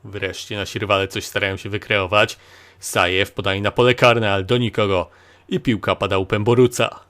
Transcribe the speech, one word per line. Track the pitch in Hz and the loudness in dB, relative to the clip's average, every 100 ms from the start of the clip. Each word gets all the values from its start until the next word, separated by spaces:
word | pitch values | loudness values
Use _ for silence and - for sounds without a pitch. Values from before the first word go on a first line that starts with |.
Wreszcie | 107 98 95 90 - 104 | -12 -8 -8 -8 -10 -8
nasi | 95 110 | -6 -6
rywale | 104 98 95 | 0 0 0
coś | 104 | -6
starają | - 101 98 95 | -6 -4 -4 -4
się | 101 | -8
wykreować. | 104 - 104 92 104 110 - - - - _ | -10 -2 -2 2 2 2 -2 -20 -20 -20 _
Sajew | - 107 90 95 101 | -4 0 2 2 -2
podaje | - 98 98 | -4 -4 -2
na | 101 | -2
pole | - 123 | 2 2
karne, | 123 123 117 107 | 4 4 4 0
ale | 98 | -2
do | 92 123 | 0 0
nikogo. | 117 - 104 92 85 _ _ _ - | 0 0 0 0 -2 _ _ _ -8
I | - | -4
piłka | - 104 - 92 | -2 -2 -2 -2
pada | 98 95 | 0 -2
łupem | 95 107 | 0 -2
Boruca. | 107 117 123 - 113 - _ | 2 4 4 2 -4 -4 _